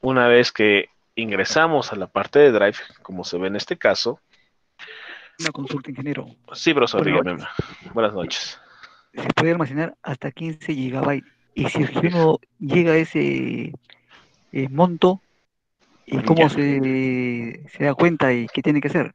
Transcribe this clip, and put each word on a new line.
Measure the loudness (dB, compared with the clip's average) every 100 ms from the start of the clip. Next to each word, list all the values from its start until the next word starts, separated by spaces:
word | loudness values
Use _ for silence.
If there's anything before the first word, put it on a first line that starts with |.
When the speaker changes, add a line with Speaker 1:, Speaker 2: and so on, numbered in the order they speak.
Speaker 1:
una | 2 2 6
vez | 6 4
que | 2 4 4 2 _ _ -8
ingresamos | -4 -2 0 2 2 0 -2
a | -8
la | -6
parte | -4 0 6
de | 6
Drive, | 6 2 0 -14 -20
como | -16 -12
se | -8 -4
ve | -4
en | -6
este | -6 -2
caso. | 0 0 -2 -8 _ _ _ _ _ _ -20 -20 -20 -20 -20 _
Speaker 2:
Una | -8
consulta, | -6 -8 -8 -8
ingeniero. | -10 -8 -8 -10 -20 -20
Speaker 1:
Sí, | -2 2
profesor, | 4 2 2
Speaker 2:
Buenas | 2 0
Speaker 1:
dígame. | 0 -6
Speaker 2:
noches. | -8 -8 -10 -12 -8
Speaker 1:
Buenas | -2 -2
noches. | -2 -6 -8 -10 -14 _ -20 -20 _ _
Speaker 2:
Se | -12 -6 -2
puede | 0
almacenar | 0 -2 -4 -6 -8
hasta | -10 -10 -10
quince | -10 -10 -10 -8
gigabytes. | -6 -4 -2 -2 -4 -8 _ _
Y | -6 -4
si | -2
es | -2
que | 0
Speaker 1:
Así | 0
es. |
Speaker 2:
uno | 2 2 2 _ _
llega | 0 2 4
a | 2
ese, | 2 -2 -2 -2 -4 -6 -10 -14 _ -20 _ -20 _ _ _
eh, | -6 -4
monto, | 2 2 4 2 2 _ _ _ _ _ _ _ _ -6
¿y | -4
cómo | 2 4
Speaker 1:
Ya. | 4
Speaker 2:
se, | 2 0 0 0 0 -2 -2 -4 -4 -8 -12 -20 -4
se |
da | -2
cuenta | 2 2 4 2
y | 0 -2
qué | -4
tiene | 0 0
que | 0
hacer? | -2 -4